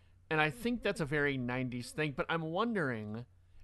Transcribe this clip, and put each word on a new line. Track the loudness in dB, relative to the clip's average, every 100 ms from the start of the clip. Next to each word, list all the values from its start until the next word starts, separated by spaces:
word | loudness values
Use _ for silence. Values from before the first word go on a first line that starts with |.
| -20 -14 0
And | 2
I | 2
think | 2 -2 0
that's | 0 0
a |
very | 2 2 4 2
nineties | 0 0 -2 -4 -6
thing, | -2 -2
but | 0 0
I'm | 0
wondering | 0 0 0 2 0 -2 -4 -8 -10 -18 -20 -20